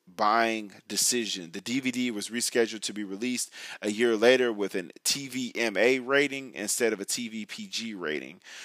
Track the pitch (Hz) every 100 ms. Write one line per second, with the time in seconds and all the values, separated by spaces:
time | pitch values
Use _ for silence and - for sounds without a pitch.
0 | - 90 104 113 113 110 104 - - 101
1 | - 123 107 92 85 92 95 127 131 123
2 | 123 104 98 117 - 123 113 110 - 104
3 | 101 98 123 120 - - - - 107 107
4 | 120 110 117 127 123 104 98 104 87 -
5 | - 143 139 127 123 - 117 95 117 131
6 | 123 139 143 135 135 71 104 - 117 104
7 | 98 - 117 110 104 - 101 101 113 101
8 | 82 76 65 92 - -